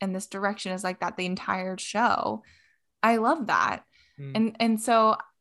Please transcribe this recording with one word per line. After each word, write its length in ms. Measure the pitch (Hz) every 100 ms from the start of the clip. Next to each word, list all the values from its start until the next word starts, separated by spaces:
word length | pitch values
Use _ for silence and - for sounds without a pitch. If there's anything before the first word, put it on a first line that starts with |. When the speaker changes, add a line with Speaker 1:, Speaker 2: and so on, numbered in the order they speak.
Speaker 1:
and 140 | 196
this 120 | 185 -
direction 460 | 196 202 208 190
is 120 | 185
like 160 | 185 185
that 160 | 175 -
the 100 | 180
entire 520 | 185 - 190 185 185
show, 640 | - 208 233 - - 220 - _ _ _ _ _
I 140 | 220 233
love 300 | 226 320 196
that. 380 | 127 107 95 - _ _ -
Speaker 2:
Mm. 140 | 139
Speaker 1:
And, 220 | 214 226 220
and 200 | 233 220
so 360 | 247 226 220 - - _